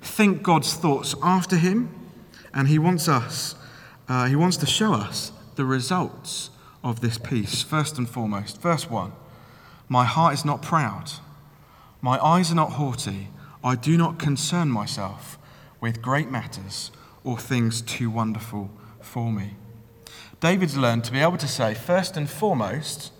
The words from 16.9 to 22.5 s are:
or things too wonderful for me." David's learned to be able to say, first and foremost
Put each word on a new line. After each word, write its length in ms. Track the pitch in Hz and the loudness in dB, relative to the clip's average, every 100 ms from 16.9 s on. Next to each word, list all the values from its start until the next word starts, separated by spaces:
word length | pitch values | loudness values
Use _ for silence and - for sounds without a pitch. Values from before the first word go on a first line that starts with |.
| - - - | -14 -20 -12
or 160 | 135 117 | -6 -6
things 420 | - 127 113 113 | -2 0 0 0
too 300 | - - 117 | -6 -4 -4
wonderful 600 | 110 110 110 - 104 98 - - - | -2 -2 -4 -6 -8 -10 -12 -20 -20
for 320 | - 127 117 | -12 -6 -4
me." 220 | 104 101 98 - - - - - - - - | -2 -6 -10 -18 -20 -20 -20 -20 -20 -20 -2
David's 360 | 160 190 180 139 | 2 4 2 2
learned 280 | 123 117 | 2 2
to 80 | 113 | 0
be 80 | 131 | 2
able 180 | 156 180 | 2 2
to 100 | 143 | -4
say, 240 | - 113 | 0 0
first 460 | 107 - 180 180 160 | 0 0 0 2 -4
and 100 | 147 | -6
foremost 840 | - 214 | -2 0